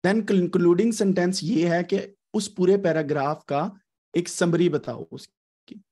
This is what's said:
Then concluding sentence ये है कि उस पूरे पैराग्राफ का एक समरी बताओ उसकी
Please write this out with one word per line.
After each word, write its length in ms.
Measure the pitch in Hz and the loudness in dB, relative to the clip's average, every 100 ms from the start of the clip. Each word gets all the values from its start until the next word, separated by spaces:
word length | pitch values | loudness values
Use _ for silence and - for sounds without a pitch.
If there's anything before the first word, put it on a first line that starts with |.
| 262 | 2
Then 220 | 226 208 | 0 2
concluding 640 | 196 175 180 175 175 226 220 | 0 2 2 4 4 2 0
sentence 380 | 196 185 175 185 | 0 2 0 -2
ये 340 | 156 160 170 170 | -2 0 0 0
है 60 | |
कि 320 | 175 196 - _ _ | -2 -4 -6 _ _
उस 200 | 214 208 | -6 -6
पूरे 240 | - 180 196 | 0 2 4
पैराग्राफ 680 | 185 160 147 147 139 156 - | 2 0 -2 -2 -2 -4 -4
का 320 | 143 190 - _ _ _ 165 | -4 -4 -8 _ _ _ -4
एक 120 | 175 | -4
समरी 420 | - 175 160 175 | -2 0 2 2
बताओ 340 | 147 - 117 - | 0 -6 -12 -14
उसकी 720 | 139 - _ _ _ _ 208 _ | -16 -20 _ _ _ _ -20 _